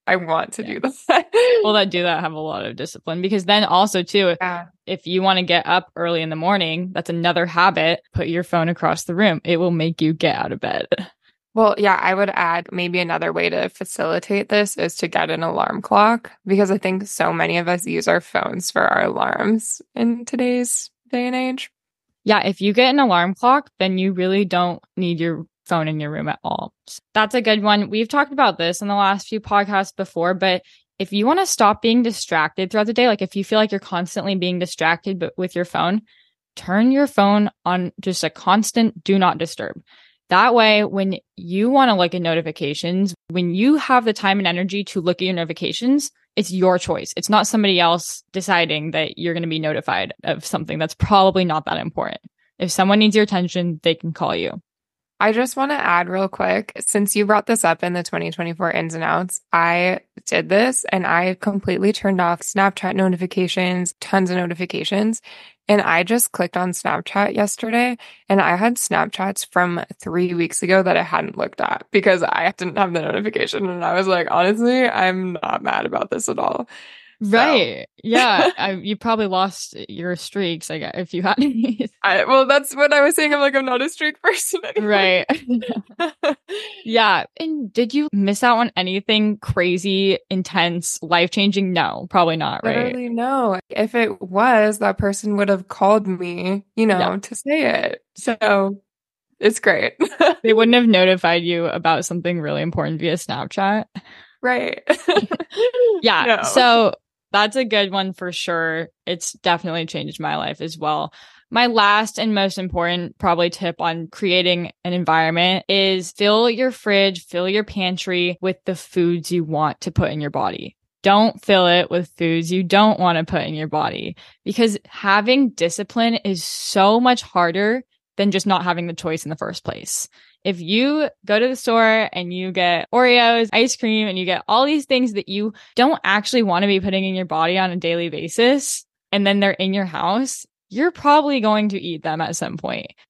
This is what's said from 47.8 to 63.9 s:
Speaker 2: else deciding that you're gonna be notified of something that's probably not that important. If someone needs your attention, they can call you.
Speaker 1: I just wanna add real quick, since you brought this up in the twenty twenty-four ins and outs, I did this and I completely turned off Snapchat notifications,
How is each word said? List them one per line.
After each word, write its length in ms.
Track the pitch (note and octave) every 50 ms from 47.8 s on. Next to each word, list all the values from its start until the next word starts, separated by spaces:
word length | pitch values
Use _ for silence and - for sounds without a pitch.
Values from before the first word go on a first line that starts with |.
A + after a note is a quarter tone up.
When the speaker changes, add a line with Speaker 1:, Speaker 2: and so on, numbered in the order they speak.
Speaker 2:
else 420 | E3+ E3 E3+ E3+ - - - - - _
deciding 580 | - F#3+ F3 G3+ F#3 E3+ E3 D#3 D3+ D3+ D3+ D#3+
that 260 | D#3+ D#3+ D#3 - -
you're 160 | - E3 E3+
gonna 140 | E3 E3+ E3+
be 120 | E3 D#3+ D#3+
notified 540 | D#3 D3+ D3+ C#3 - - F#2+ F2+ F#2 - - _ -
of 200 | - C#3+ D#3+ -
something 340 | - - - D#3 - D#3 D#3
that's 160 | D#3+ E3 -
probably 520 | - - - G#3 G3 F#3+ F#3+ F#3 F#3+ F3+
not 180 | E3+ D#3 D#3 -
that 140 | - - -
important. 420 | - D#3+ - - - - - - _ - _ _ _ _ _ -
If 120 | F#3 E3+
someone 280 | - - F#3+ G3 G3+ G#3+
needs 180 | G#3+ G#3+ G3+
your 60 | G#3+
attention, 580 | G#3 - G3+ F3+ F3+ E3+ - F3+ F3 F3 D#3+ D#3
they 120 | - E3 D#3+
can 180 | E3 - E3
call 240 | D#3 - D#3+ - E2+
you. 240 | E2+ F2 - - - - _ _ _ _ _ _ _ _ _ _ -
Speaker 1:
I 120 | G3 G#3+
just 240 | G#3+ A#3 B3+ B3 -
wanna 180 | C4+ C4+ C#4+ D4
add 340 | C#4 - - F3 F3 F3 F3
real 180 | F#3 F#3+ G3 F#3+
quick, 440 | - - F#3 F#3 F#3 G#3 - - - - -
since 300 | - - G3+ G#3 G3+ -
you 80 | G#3 G#3
brought 220 | G3+ G#3+ G#3 -
this 180 | - A#3 A3 -
up 180 | E3 E3 -
in 100 | - F3+ F3+
the 80 | F3 E3+
twenty 260 | - - E3+ E3+ E3
twenty-four 400 | D#3+ - E3+ E3+ E3+ E3 F#3 E3
ins 240 | - - E3 E3 D#3+
and 80 | E3
outs, 380 | E3 D#3+ E3 E3+ F#3 F3+ - - _ -
I 480 | - E3+ E3+ E3+ E3+ F3 F3+ F3+ F#3 - _ _ - - -
did 220 | - - F3 D#3+ D#3+
this 340 | F#3+ G#3 A#3+ C4 C4 - - -
and 140 | G3 F#3 F3
I 300 | - E3 E3+ F3+ F#3 F#3 -
completely 520 | - G#3 G3 G3 - G#3+ F3+ F#3+ F#3+ G#3
turned 280 | G#3+ - - G3 F#3+ F#3
off 200 | F3 E3+ F3 -
Snapchat 520 | - - - G3 G3 G3 F#3+ - - F#3 -
notifications, 1000 | F#3+ F#3+ F#3 F3+ E3+ F#3 F3 - G3 F#3 F3 - F#3 F#3 F#3 F3+ F3+ F3+ -